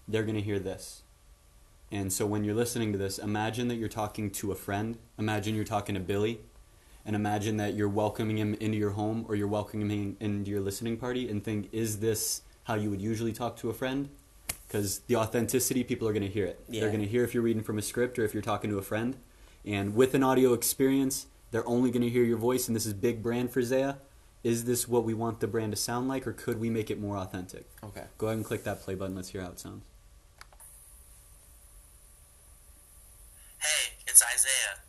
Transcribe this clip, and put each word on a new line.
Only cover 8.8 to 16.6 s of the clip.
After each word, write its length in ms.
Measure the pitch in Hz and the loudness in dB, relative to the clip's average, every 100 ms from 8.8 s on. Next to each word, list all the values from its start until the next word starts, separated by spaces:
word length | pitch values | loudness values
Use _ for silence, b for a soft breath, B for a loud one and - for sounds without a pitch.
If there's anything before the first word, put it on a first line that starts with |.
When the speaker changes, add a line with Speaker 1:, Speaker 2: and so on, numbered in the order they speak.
| 104 | -2
Speaker 1:
home 340 | 101 107 113 113 | 0 -2 -2 -2
or 60 | |
you're 120 | 104 101 | -2 0
welcoming 440 | 104 101 107 104 | -2 -2 -4 -2
him 260 | 104 101 - | -2 -4 -4
into 320 | 107 101 101 | -4 -2 -2
your 100 | 101 | -2
listening 360 | 98 98 117 113 | -2 -4 -4 -4
party 320 | 123 127 120 | -2 -4 -2
and 160 | 104 | -4
think, 240 | 107 107 - | -2 -4 -4
"Is 280 | 113 113 104 | -4 -2 0
this 440 | 110 107 - - b b | 0 0 -2 -6 b b
how 100 | - | -4
you 140 | 110 104 | -2 -2
would 140 | 98 | -2
usually 300 | 104 110 117 | -2 0 -2
talk 240 | 107 120 - | -2 -4 -4
to 100 | 120 | -6
a 60 | |
friend?" 340 | 107 131 135 139 - - - - - - | -4 -2 -2 -4 -10 -20 -16 -10 -10 -4
'Cause 300 | 107 101 - - | -2 -2 -4 0
the 100 | 113 | 2
authenticity, 680 | 110 123 110 131 - 131 | 4 2 2 2 2 0
people 240 | 120 127 110 | 0 0 0
are 60 | |
gonna 140 | 104 98 | 0 0
hear 180 | 101 90 | 0 -2
it. 180 | - | -4